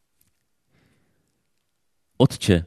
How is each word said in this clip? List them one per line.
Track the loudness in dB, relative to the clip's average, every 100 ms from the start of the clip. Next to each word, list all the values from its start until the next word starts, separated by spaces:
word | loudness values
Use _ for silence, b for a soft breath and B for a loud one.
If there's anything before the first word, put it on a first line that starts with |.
| _ _ _ _ _ _ _ _ _ _ _ _ _ _ _ _ _ _ _ _ _ -2
„Otče, | -2 0 -2 -2